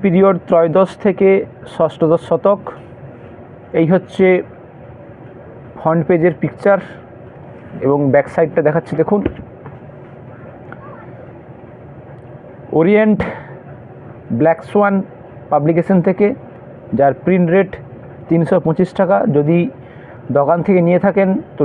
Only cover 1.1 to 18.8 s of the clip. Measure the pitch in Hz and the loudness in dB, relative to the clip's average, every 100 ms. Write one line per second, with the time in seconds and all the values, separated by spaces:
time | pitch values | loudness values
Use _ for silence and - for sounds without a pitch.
1.1 | 185 190 196 - - - - 160 - 160 | 2 4 2 0 -12 -10 -2 -2 0 0
2.1 | 165 - 165 196 202 - - - - - | 0 0 0 0 0 -4 -16 -18 -20 -20
3.1 | - - - - - - 175 160 185 - | -20 -20 -20 -20 -20 -4 0 2 2 0
4.1 | - 185 180 - - - - - - - | 0 2 2 -2 -16 -20 -20 -20 -20 -20
5.1 | - - - - - - - 160 165 151 | -20 -20 -20 -20 -20 -20 -4 0 0 2
6.1 | 175 175 156 151 - 202 190 - - - | 2 2 0 -4 0 2 2 -2 -18 -20
7.1 | - - - - - - - 135 143 143 | -20 -20 -20 -20 -20 -18 -4 0 0 2
8.1 | 139 - - 165 165 151 160 - 156 156 | 2 2 0 0 0 0 0 -2 -2 0
9.1 | 208 - - - - - - - - - | 0 -2 -8 -16 -18 -20 -20 -20 -20 -20
10.1 | - - - - - - - 571 - - | -20 -20 -20 -20 -20 -20 -18 -18 -18 -18
11.1 | - - - - - - - - - - | -20 -20 -20 -20 -20 -20 -20 -20 -20 -20
12.1 | - - - - - - 156 170 214 214 | -20 -20 -20 -20 -20 -4 0 4 4 4
13.1 | 208 - - - - - - - - - | 2 -2 -8 -16 -18 -20 -20 -20 -20 -20
14.1 | - - 117 156 165 - 208 202 196 - | -18 -8 0 2 0 -2 0 2 0 -4
15.1 | - - - - 151 151 170 170 190 190 | -12 -20 -20 -2 0 2 0 2 2 2
16.1 | 185 202 269 - - - - - 123 139 | 2 0 -2 -12 -20 -20 -20 -4 2 2
17.1 | 127 175 185 170 190 190 - - - - | 2 0 2 4 2 2 -4 -18 -20 -20
18.1 | - - 165 156 185 160 165 | -16 -2 0 2 2 2 0